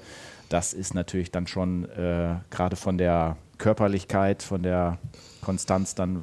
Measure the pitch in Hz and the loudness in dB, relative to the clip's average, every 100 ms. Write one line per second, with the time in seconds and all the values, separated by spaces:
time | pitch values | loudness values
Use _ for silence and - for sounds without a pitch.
0 | - - - - - 85 - 92 95 90 | -2 -18 -18 -20 -2 -2 -2 -4 -4 -4
1 | 87 95 87 90 87 98 92 90 87 - | -2 -2 -2 -4 -2 -2 0 0 -4 -4
2 | 87 85 85 87 - - 90 92 98 90 | 0 0 0 -2 -4 -2 0 0 0 2
3 | 87 85 82 78 - - 107 107 104 98 | 4 4 2 -2 -10 0 2 4 4 2
4 | - 98 98 98 - 95 90 90 87 87 | 0 2 2 0 -2 -2 0 2 2 -2
5 | - - - - - 95 - 98 95 - | -8 -16 -20 -10 -4 -2 0 0 0 -2
6 | 92 92 | -2 -2